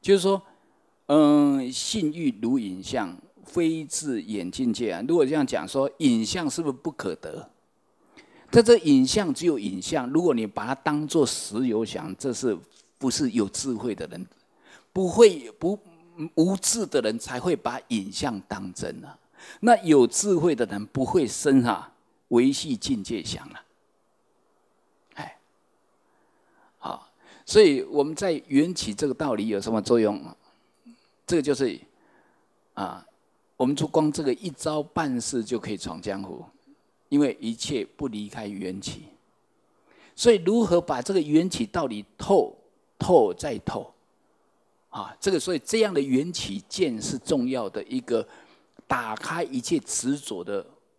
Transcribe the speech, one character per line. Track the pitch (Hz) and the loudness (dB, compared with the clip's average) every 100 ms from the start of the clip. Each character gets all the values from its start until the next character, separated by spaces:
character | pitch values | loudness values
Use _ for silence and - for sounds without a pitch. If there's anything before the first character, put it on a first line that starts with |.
就 | - 196 | 2 4
是 | |
说， | 190 190 - _ _ _ _ _ - | 4 0 -4 _ _ _ _ _ 2
嗯， | 147 147 147 143 139 127 | 6 6 6 4 2 -2
性 | 127 - 220 156 | -6 -6 -2 -4
欲 | 165 151 107 | -2 -4 -2
如 | 113 135 | 0 0
影 | 104 92 | -2 -8
像， | 92 127 92 87 - _ | -6 -6 -6 -10 -20 _
非 | - 175 165 160 147 | -6 -2 0 -2 -6
自 | - 151 117 | -8 -4 -6
眼 | 85 104 90 | -6 -6 -6
境 | 90 123 | -4 -2
界 | 107 113 | -2 -2
啊。 | 85 123 | -2 0
如 | 170 | 2
果 | 135 | 2
这 | |
样 | 156 131 | 0 -2
讲 | 107 92 | -4 -4
说， | 139 139 - | -2 -2 0
影 | 147 117 107 | 2 2 0
像 | 180 156 | -2 -4
是 | - | -4
不 | 160 | -4
是 | |
不 | 131 165 | -6 -8
可 | - 95 78 | -8 -8 -8
得？ | 80 156 - _ _ _ _ _ _ - _ _ - | -10 -14 -16 _ _ _ _ _ _ -20 _ _ 4
但 | 233 | 6
这 | 226 233 | 8 6
影 | 160 135 131 | 6 6 6
像 | 214 185 | 2 -2
只 | 131 175 | 0 -2
有 | 139 | -2
影 | 101 98 | -4 -6
像， | - 160 123 | -4 -4 0
如 | 151 | 2
果 | 175 | 2
你 | 120 104 | 2 -2
把 | - 110 | -6 -8
它 | 135 | -6
当 | - 147 151 | -4 -4 0
作 | 165 135 | 2 2
实 | - - 107 127 | 0 -6 -4 -2
有 | 107 | -2
想， | 110 95 90 95 | -4 -8 -12 -8
这 | 135 | -8
是 | 117 123 87 - _ _ _ | -4 -2 -4 -8 _ _ _
不 | 131 | -4
是 | - 135 | -2 0
有 | 113 98 | 0 -2
智 | - 139 | -4 -6
慧 | 113 120 | -6 -6
的 | 98 78 | -8 -10
人？ | - - _ _ _ _ - _ | -12 -16 _ _ _ _ -20 _
不 | 185 185 | -4 0
会， | 190 226 165 117 - | 8 8 8 -6 -6
不， | 170 208 - _ _ 175 160 - | -4 -4 -10 _ _ -12 -4 2
无 | 175 196 | 2 2
智 | - 233 190 | -2 -2 -2
的 | 139 | -2
人 | 110 110 | -2 -4
才 | - 127 | -8 -6
会 | 180 160 | -2 -2
把 | 131 123 - | -4 -8 -4
影 | 110 98 | -4 -4
像 | - 143 104 - | -6 -6 -6 -8
当 | 101 95 | -10 -10
真 | - - - | -10 -10 -10
啊。 | - - _ _ - - | -16 -20 _ _ -20 0
那 | 233 208 | 4 4
有 | 175 143 117 | 6 6 6
智 | - 202 175 | 2 0 2
慧 | 170 127 | 2 0
的 | 107 | -2
人 | 104 104 | -4 -6
不 | 135 | -4
会 | 127 180 120 | 0 2 0
生 | - 147 135 120 | 0 4 6 4
啊， | 92 - _ _ _ _ | 0 -6 _ _ _ _
唯 | 120 131 | 4 4
系 | 139 160 117 | 0 -4 -6
境 | - 120 | -4 -4
界 | 95 110 | -4 -8
想 | - - - | -6 -10 -12
啊。 | - - _ _ _ _ _ _ _ _ _ _ _ _ _ _ - | -20 -20 _ _ _ _ _ _ _ _ _ _ _ _ _ _ -18
哎， | - - _ _ _ _ _ _ _ _ _ _ _ _ _ _ | -18 -20 _ _ _ _ _ _ _ _ _ _ _ _ _ _
好， | - - - _ _ - - | -12 -12 -18 _ _ -20 4
所 | 214 | 8
以 | 196 135 | 8 6
我 | 71 147 | 0 0
们 | 143 156 | 0 -2
在 | 196 156 - | -4 -4 0
缘 | 139 170 | 2 2
起 | 175 - | -2 -6
这 | 98 147 | -4 -4
个 | |
道 | 120 151 110 | -2 -2 -2
理 | 107 | -2
有 | 101 | -2
什 | 107 | -2
么 | 110 | -2
作 | - 120 | 2 4
用？ | 107 98 - - _ _ _ _ - _ _ _ - | 4 0 -8 -20 _ _ _ _ -20 _ _ _ -2
这 | 170 | 0
个 | |
就 | 143 | 2
是， | 131 131 80 - _ _ _ _ _ _ _ _ - | 0 0 -2 -12 _ _ _ _ _ _ _ _ -10
啊， | 95 - - _ _ _ _ - | -8 -10 -20 _ _ _ _ -2
我 | 127 | -2
们 | 143 | 0
就 | 156 | 0
光 | 160 151 | 2 2
这 | 147 | 0
个 | 143 123 | -2 -2
一 | 185 | -6
招 | 135 160 151 | -8 -6 -4
半 | 147 - 151 123 | -4 -4 -2 -4
式 | - 127 | -4 -4
就 | 107 117 | -4 -6
可 | - | -6
以 | 101 | -8
闯 | 107 85 | -10 -10
江 | 101 98 | -8 -8
湖， | 95 78 - _ _ _ _ _ _ | -10 -14 -18 _ _ _ _ _ _
因 | 143 | 2
为 | 143 - | 2 0
一 | 113 | -6
切 | 113 - 135 - - | -6 -6 -6 -6 -8
不 | 139 | -8
离 | 104 104 | -6 -10
开 | 113 107 | -10 -10
缘 | 101 90 95 | -8 -8 -8
起。 | - - - _ _ _ _ _ _ _ _ _ _ - | -12 -14 -18 _ _ _ _ _ _ _ _ _ _ 2
所 | 240 | 4
以 | 208 170 | 4 4
如 | 226 | 2
何 | 202 175 | 4 2
把 | 170 131 | 2 -4
这 | - | -2
个 | 196 | -2
缘 | 151 156 180 | 2 2 2
起 | - 165 | -2 -4
道 | 180 143 | -4 -4
理 | 104 101 - | -6 -14 -8
透， | - 190 104 - _ _ _ - | 2 4 2 -4 _ _ _ -6
透 | - 170 104 | 4 6 6
再 | 92 151 110 | 0 -8 -8
透， | - 107 - _ _ _ _ _ _ _ _ _ _ | -8 -10 -10 _ _ _ _ _ _ _ _ _ _
啊， | - 98 - | -14 -14 -6
这 | 196 | -2
个 | 175 | 0
所 | 180 160 | -2 -6
以 | |
这 | - 226 | -2 0
样 | 208 | 0
的 | 165 | 0
缘 | 139 127 170 | 0 0 0
起 | 170 - 95 - | -6 -8 -10 -10
见 | - 165 110 | -2 -2 -2
是 | - 127 | -6 -8
重 | - 147 123 | -2 -2 0
要 | 127 101 | -4 -6
的 | 104 | -8
一 | 98 127 | -8 -8
个 | 123 113 - - _ _ _ - - | -2 -2 -2 -14 _ _ _ -20 -6
打 | 123 113 110 | -6 -4 -10
开 | - 165 | -8 -6
一 | 160 131 | -6 -6
切 | - 160 | -4 -4
执 | - - 123 139 | -4 -6 -4 -4
着 | - 95 | -6 -10
的， | 90 101 - _ _ | -6 -8 -8 _ _